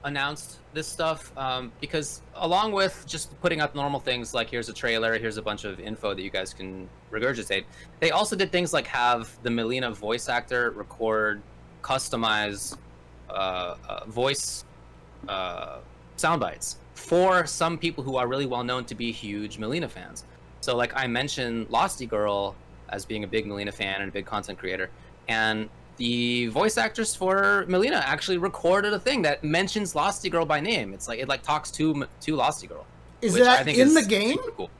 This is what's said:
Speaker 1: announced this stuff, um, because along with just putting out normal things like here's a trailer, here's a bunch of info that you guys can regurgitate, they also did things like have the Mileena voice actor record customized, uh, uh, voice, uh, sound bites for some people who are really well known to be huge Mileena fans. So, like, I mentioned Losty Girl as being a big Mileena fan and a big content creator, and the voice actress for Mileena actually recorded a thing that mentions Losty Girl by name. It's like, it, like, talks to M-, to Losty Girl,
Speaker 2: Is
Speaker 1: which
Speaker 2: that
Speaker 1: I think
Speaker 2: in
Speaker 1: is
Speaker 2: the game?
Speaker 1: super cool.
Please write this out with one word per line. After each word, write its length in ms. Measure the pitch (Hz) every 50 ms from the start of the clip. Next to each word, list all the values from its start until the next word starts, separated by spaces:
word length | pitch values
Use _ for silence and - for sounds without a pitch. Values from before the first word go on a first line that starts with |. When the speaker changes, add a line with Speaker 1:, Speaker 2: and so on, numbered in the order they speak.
| -
Speaker 1:
announced 540 | 143 143 143 139 143 147 143 - - - - - -
this 140 | - 151 151
stuff, 500 | - - - 160 160 160 156 - - -
um, 360 | 139 135 131 127 127 127 120 - -
because 400 | - - - 156 147 - - - - - -
along 340 | - 185 165 175 190 214 220
with 320 | 202 196 190 185 - - - -
just 320 | - 156 - - 143 -
putting 200 | - 175 170 156
out 140 | 151 143 -
normal 240 | 147 139 143 143 135
things 360 | - 135 123 123 117 110 -
like 140 | 120 113 -
here's 200 | - 120 113 117
a 40 |
trailer, 460 | 110 - - 120 117 113 113 113 113 107
here's 180 | 117 113 104 107
a 40 |
bunch 220 | 104 107 104 101 -
of 160 | 104 95 90
info 340 | 92 107 110 - - 104 98
that 80 | 90
you 80 | 92 98
guys 220 | - 95 92 90 -
can 340 | - 95 92 95 95 92 87 - - - -
regurgitate, 540 | - 110 117 131 135 117 101 - 98 95 92 - - - - - - -
they 120 | 156 165
also 240 | 151 180 214 214 233
did 160 | 185 190 -
things 200 | - 175 180 151
like 140 | - 151 120
have 500 | - - 135 123 123 123 117 113 - - -
the 60 | - 123
Mileena 420 | 117 117 113 113 127 131 127 120 107
voice 320 | 98 104 104 117 120 - -
actor 420 | 123 123 - - 127 123 120 117
record 680 | 95 101 101 - - - 117 110 110 107 107 107 104 104 101 - - - - - - - - - 131
customized, 800 | 135 - - - 117 113 110 107 107 104 104 101 98 - - - - - - - - - - - - - -
uh, 460 | 98 98 95 95 92 90 90 87 - - - -
uh, 160 | - - -
voice, 580 | 110 107 117 123 135 139 135 - - - - - - - - - - - - - - - - - 92
uh, 500 | 101 95 92 90 87 90 - 80 69 62 - - - - - - -
sound 240 | - - 160 170 151
bites 380 | 113 85 76 - - - - - - - -
for 520 | - - - 165 175 180 190 185 180 165
some 320 | 147 - - 165 165 170 156
people 260 | - 170 160 - 131
who 120 | 135 131
are 100 | 127 123
really 200 | 120 127 139 143
well 180 | 131 123 120 123
known 200 | 120 127 127 123
to 100 | 120 113
be 160 | 104 120 117
huge 460 | 113 117 - 104 101 104 104 104 104 107
Mileena 300 | 107 110 139 175 165 120
fans. 360 | - 95 87 - - - - - - - - - - -
So, 160 | - 135 123
like, 160 | 120 123 120 -
I 100 | 131 131
mentioned 640 | 123 117 120 135 143 - 139 127 117 117 117 110 104
Losty 380 | 110 120 - - - - 127 113
Girl 460 | 117 104 104 104 101 101 101 98 98 - - - - - - -
as 140 | - 101 98
being 200 | - 110 107 104
a 20 |
big 200 | 95 110 110 104
Mileena 260 | 104 101 101 101 101
fan 280 | 98 - 104 98 95 98
and 60 | 98 95
a 40 |
big 140 | 90 101 98
content 320 | - 113 104 101 - 95 -
creator, 320 | - 90 92 92 92 - - - - - - - - -
and 400 | 113 110 110 110 110 107 107 107 - - - - -
the 520 | - 123 120 120 120 120 120 123 120 120 113
voice 280 | 110 143 196 220 214
actress 380 | 233 220 220 220 - 226 214 -
for 500 | - 190 185 190 196 196 202 202 202 190 180
Mileena 320 | 185 180 208 262 - -
actually 340 | 139 131 147 - - - 185
recorded 560 | 175 170 196 - - - 170 185 202 202 208
a 60 | 208 196
thing 240 | - 247 285 254
that 200 | 175 151 147 -
mentions 520 | - 151 156 170 190 185 - 214 208 170 -
Losty 360 | 156 151 202 196 - - 190
Girl 140 | 160 170 165
by 160 | 151 156 147
name. 320 | 147 208 233 175 110 98
It's 160 | 95 98 - -
like, 120 | 117 113
it, 80 | 135 131
like, 140 | 135 131
talks 280 | - - 147 151 151 -
to 180 | - - 151 156 156
M-, 140 | 143 135 - - -
to 140 | - - 156
Losty 320 | 143 120 139 151 - - -
Girl, 160 | 82 76 - - - - - - - -
Speaker 2:
Is 100 | - 220 175
Speaker 1:
which 100 | 240 247
Speaker 2:
that 160 | 247 247 254
Speaker 1:
I 40 | 135
think 140 | 156 147 233
Speaker 2:
in 100 | 262 285
Speaker 1:
is 60 | 311
Speaker 2:
the 80 | 320 233 196
game? 280 | 214 196 208 226 302
Speaker 1:
super 140 | 453 508 480
cool. 200 | - - - - - -